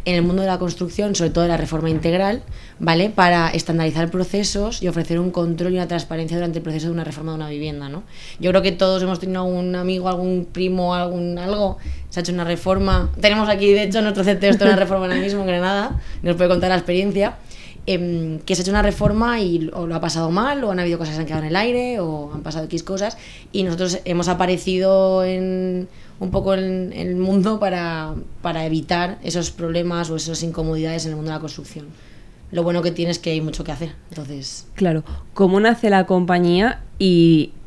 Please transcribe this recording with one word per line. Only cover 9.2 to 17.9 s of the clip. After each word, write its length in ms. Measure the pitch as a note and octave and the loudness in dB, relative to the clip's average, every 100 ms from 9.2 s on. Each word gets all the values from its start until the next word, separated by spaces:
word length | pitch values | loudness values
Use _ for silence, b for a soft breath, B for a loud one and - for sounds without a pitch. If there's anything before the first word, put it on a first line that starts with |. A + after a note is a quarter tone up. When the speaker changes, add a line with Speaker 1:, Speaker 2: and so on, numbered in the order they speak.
| F#3 F#3 | -4 -2
Speaker 1:
algún 300 | F#3 F3+ F3+ | -2 -2 -2
amigo, 340 | F3+ F3+ F#3 F3+ | -2 -2 -2 -2
algún 380 | F3+ F#3 F#3 E3+ | -2 0 -2 -4
primo, 420 | F3+ F#3 F#3 F3+ | -2 0 0 0
algún 440 | F3+ F3+ F3+ F3 F3 | 0 -2 -2 -4 -4
algo, 400 | F#3 G#3 G3 - B B B | -4 0 0 -2 B B B
se 100 | F3+ | -6
ha 20 | |
hecho 100 | F3 | -4
una 120 | F3 | -2
reforma. 680 | E3+ E3+ F#3 F#3+ G3 F#3 F3 - | -2 -2 0 2 4 4 2 4
Tenemos 280 | G#3 G#3+ G#3+ | 4 4 2
aquí, 240 | G3 G3+ | 4 6
de 120 | G3+ | 6
hecho, 180 | G3 G#3+ | 4 2
nuestro 220 | G#3+ G3+ | 2 2
C 100 | F#3+ | 2
T 120 | F#3 G3+ | 4 4
O 20 | |
está 140 | G3 | 6
en 60 | G3+ | 6
una 100 | F#3+ | 6
reforma 240 | F3+ F#3+ | 4 0
ahora 160 | F#3 F3+ | 0 0
mismo 220 | G3 G3+ | 0 -2
en 40 | F#3+ | 0
Granada, 540 | F3 F3+ G3+ A#3 - B B | 0 0 0 0 -4 B B
nos 140 | E3+ E3+ | -2 2
puede 120 | F3+ | 4
contar 220 | F3+ F#3 | 4 4
la 60 | F#3 | 2
experiencia, 600 | - F3+ G3+ F#3+ G#3 - B B B B | 2 0 2 2 0 -2 B B B B
em, 520 | - | -2